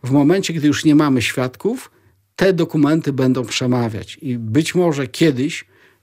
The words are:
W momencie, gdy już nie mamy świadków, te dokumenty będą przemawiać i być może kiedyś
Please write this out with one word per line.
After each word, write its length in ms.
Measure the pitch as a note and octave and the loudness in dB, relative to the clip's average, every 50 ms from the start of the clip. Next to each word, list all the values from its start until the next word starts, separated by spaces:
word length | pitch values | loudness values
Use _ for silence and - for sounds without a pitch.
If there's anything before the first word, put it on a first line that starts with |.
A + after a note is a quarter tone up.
| - | -4
W 80 | B2 | 0
momencie, 420 | C3 D3 C#3+ D3 F3 G3 F#3+ - E3+ | 2 2 4 4 2 2 0 -4 -6
gdy 140 | E3 C#3 D3 | 0 0 0
już 180 | C#3 - - | 0 2 2
nie 100 | D#3+ D3 | 4 4
mamy 260 | D3 D#3+ D3 C3+ B2+ | 4 4 4 0 0
świadków, 680 | A2 - - - B2+ B2+ - - - F#3+ A#3+ C4 - - _ _ _ _ _ _ _ _ _ | 0 -2 -4 -4 -6 -6 -6 -6 -4 -4 -4 -4 -10 -18 _ _ _ _ _ _ _ _ _
te 180 | - F3+ F#3+ F#3+ | 0 2 2 2
dokumenty 600 | E3+ E3+ D#3+ - D#3 D3 C#3+ D#3 E3 D#3 D3 C3+ | 2 0 0 2 0 2 2 2 0 0 -2 -2
będą 320 | C3 C3+ C3 B2+ C3 B2 | 0 2 2 2 0 -2
przemawiać 720 | A2 - - C3 B2 B2 B2 A#2+ A2+ A2 G2 F#2 - - - | -4 -6 -4 -2 0 0 0 0 -2 -4 -8 -12 -12 -18 -14
i 160 | - C#3+ B2 A#2+ | -8 -8 -8 -6
być 380 | A2+ A2 G#2+ C#3 D#3+ - - | -6 -2 0 0 0 0 0
może 320 | F3 F3+ E3+ D3+ C#3 C#3 - | 0 0 0 0 -2 -6 -8
kiedyś 580 | - - E3 E3 C#3 B2 C3 D#3 - - - _ _ _ _ _ _ _ | -2 2 2 2 2 2 -2 -4 -4 -8 -14 _ _ _ _ _ _ _